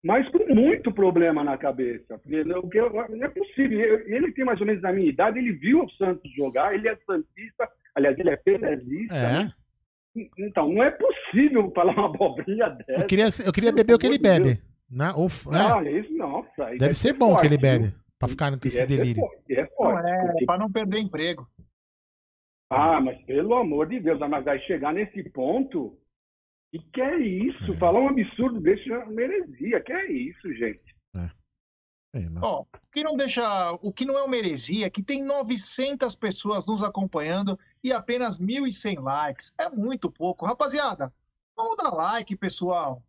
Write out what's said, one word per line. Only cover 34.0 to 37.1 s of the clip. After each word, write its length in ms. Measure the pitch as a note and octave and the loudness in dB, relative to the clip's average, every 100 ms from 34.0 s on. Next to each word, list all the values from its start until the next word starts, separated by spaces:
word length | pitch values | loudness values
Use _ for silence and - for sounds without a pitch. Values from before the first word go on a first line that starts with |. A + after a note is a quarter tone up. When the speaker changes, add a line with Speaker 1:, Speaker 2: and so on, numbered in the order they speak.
Speaker 3:
não 140 | C4 C4+ | -2 -2
é 40 | |
uma 120 | C4+ B3 | -2 -2
heresia 500 | G3 C#3 - G#3+ G3 | -2 -4 -4 -4 -4
é 40 | |
que 120 | G3+ | -6
tem 220 | G3 C#4 | -6 -6
novecentas 920 | C#4 C#4+ A3+ A#3+ - - C4+ C#4+ B3 - | -2 -4 -2 -6 -6 -4 -4 -2 -4 -4
pessoas 500 | G#3+ - G3+ G3+ G3 | -6 -6 -4 -4 -4
nos 160 | G#3+ | -4
acompanhando 760 | G3+ G3+ F#3+ | -4 -4 -4